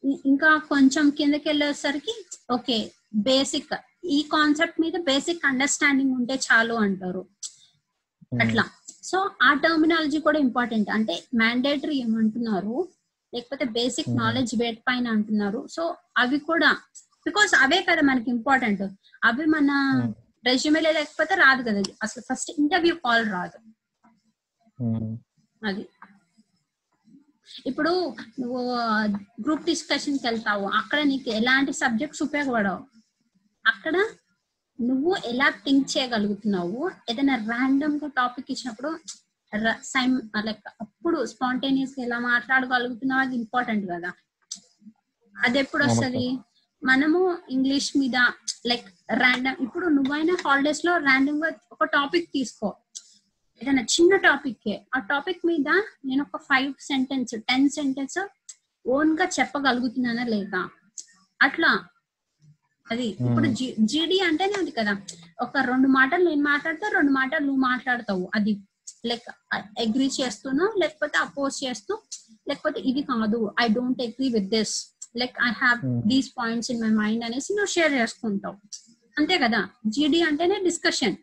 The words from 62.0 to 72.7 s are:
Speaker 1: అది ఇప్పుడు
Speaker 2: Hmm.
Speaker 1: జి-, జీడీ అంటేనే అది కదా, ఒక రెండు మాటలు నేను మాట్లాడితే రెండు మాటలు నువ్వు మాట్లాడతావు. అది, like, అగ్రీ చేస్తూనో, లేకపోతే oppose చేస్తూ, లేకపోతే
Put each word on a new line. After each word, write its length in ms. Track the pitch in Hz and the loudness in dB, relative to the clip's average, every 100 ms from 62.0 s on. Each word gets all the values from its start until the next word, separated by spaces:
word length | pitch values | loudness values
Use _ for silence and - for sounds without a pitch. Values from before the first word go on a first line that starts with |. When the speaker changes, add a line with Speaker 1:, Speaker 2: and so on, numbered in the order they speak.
| _ _ _ _ 151 _ _ _ - | _ _ _ _ -20 _ _ _ -10
Speaker 1:
అది 140 | 226 247 | -6 -6
ఇప్పుడు 400 | 185 123 - - | -4 -2 2 0
Speaker 2:
Hmm. 80 | |
Speaker 1:
జి-, 200 | 220 254 - | 0 -4 0
జీడీ 400 | 220 302 320 370 | 0 2 0 0
అంటేనే 320 | 370 311 392 403 | 2 0 0 0
అది 120 | 320 | -4
కదా, 260 | 240 208 202 - - - _ | -2 -2 -2 -6 -20 -20 _
ఒక 180 | 240 285 | -6 -2
రెండు 300 | 247 254 269 | 0 2 4
మాటలు 400 | 269 269 349 359 | 6 4 4 2
నేను 140 | 294 | 2
మాట్లాడితే 480 | 285 285 320 320 415 | 2 0 -2 -4 -2
రెండు 160 | 403 294 | 2 2
మాటలు 360 | 269 262 320 285 | 2 0 -2 0
నువ్వు 140 | 269 | 0
మాట్లాడతావు. 720 | 254 247 - 247 226 190 180 | 0 0 -2 -4 -2 -4 -2
అది, 260 | 226 208 202 - _ - - 233 | -2 0 -2 -6 _ -20 -12 -6
like, 240 | 233 - - _ | -6 -8 -20 _
అగ్రీ 560 | 202 - - 240 214 269 262 | -8 -8 -4 -2 0 0 0
చేస్తూనో, 540 | 254 - 269 269 381 427 | -4 -4 -4 0 0 2
లేకపోతే 400 | 311 302 302 320 | -2 -2 -4 -2
oppose 460 | 302 - 277 - | -4 -2 -4 -4
చేస్తూ, 340 | 262 247 - 427 _ - _ - - | -8 -8 -8 -8 _ -18 _ -20 -8
లేకపోతే 320 | 285 311 | -4 -4